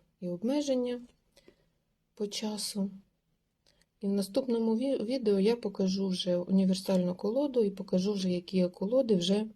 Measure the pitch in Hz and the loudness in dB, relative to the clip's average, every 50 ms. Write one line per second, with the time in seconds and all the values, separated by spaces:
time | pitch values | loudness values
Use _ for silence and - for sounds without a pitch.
0 | - _ _ _ 180 175 175 175 214 240 285 294 294 285 262 254 247 247 247 247 | -10 _ _ _ -8 -8 -6 -4 -2 -2 0 0 0 0 0 0 0 -2 -4 -6
1 | 240 - _ _ _ _ _ - _ - _ _ _ _ _ _ _ _ _ _ | -10 -14 _ _ _ _ _ -20 _ -20 _ _ _ _ _ _ _ _ _ _
2 | _ _ _ - 208 208 - - 220 214 214 208 - - - 202 196 202 - - | _ _ _ -8 -8 -6 -6 -6 -6 -6 -6 -6 -6 -6 -2 -2 -2 -2 -4 -8
3 | - _ _ _ _ _ _ _ _ _ _ _ _ _ _ _ _ _ _ _ | -18 _ _ _ _ _ _ _ _ _ _ _ _ _ _ _ _ _ _ _
4 | - 196 196 202 190 190 - 269 262 247 233 233 226 226 220 226 262 277 262 - | -4 -2 0 0 -2 0 0 -2 0 0 0 0 2 2 0 0 0 0 0 -2
5 | 214 220 262 269 233 214 202 196 190 220 240 240 - 202 196 - 190 185 190 196 | -2 -2 -4 0 2 2 4 4 4 4 2 0 -2 -6 -2 0 0 0 0 0
6 | 196 190 185 180 - 185 175 175 175 - 190 190 190 185 185 185 - - 190 180 | -2 -2 -2 -2 -2 0 0 0 0 2 4 4 4 4 2 0 0 0 2 2
7 | 180 180 180 - - 208 226 269 294 277 254 247 214 202 190 - 196 - 196 185 | 2 0 -2 -2 -4 -2 0 0 0 0 2 2 2 2 0 -4 -4 -2 -2 0
8 | 185 208 208 196 185 185 180 175 175 - 190 185 180 180 - - 190 202 247 269 | 0 0 -2 0 0 0 -2 -2 -2 -2 0 2 2 2 0 -4 -2 0 2 2
9 | 269 226 208 180 170 185 196 214 220 220 - | 4 4 2 2 2 2 0 0 0 -4 -8